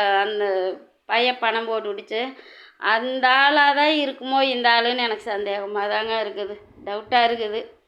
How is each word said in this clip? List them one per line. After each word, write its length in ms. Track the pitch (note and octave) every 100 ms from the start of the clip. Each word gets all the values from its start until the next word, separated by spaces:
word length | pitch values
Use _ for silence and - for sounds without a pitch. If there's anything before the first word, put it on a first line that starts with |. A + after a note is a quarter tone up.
| G3+ G3
அந்த 240 | G3+ G#3 G3+ F#3 F#3 - - _ -
பையன் 360 | A3+ B3 B3+
பணம் 240 | A3+ A3+ A3+
போட்டு 200 | A3 G#3
விட்டுச்சு. 340 | G3+ G#3+ A3 C4 C4 - - - - G3
அந்த 400 | A3+ B3+ C4 B3+
ஆளா 320 | C4+ C#4+ D4 C#4+
தான் 220 | C#4+ D4+
இருக்குமோ 440 | D4+ C#4 - C4 C4+
இந்த 240 | C4+ A#3+ A#3+
ஆளுன்னு 380 | A#3 A#3 B3+ A#3+
எனக்கு 180 | G#4+
சந்தேகமா 580 | A#3+ G3+ G3+ G3+ G3+ G#3 G#3
தாங்க 260 | G#3+ A3 A3
இருக்குது, 340 | G#3 G3 G3+ G#3 - -
டவுட்டா 360 | F#3 G#3 G#3+ B3
இருக்குது. 360 | A#3 A#3 G#3+ A3 - -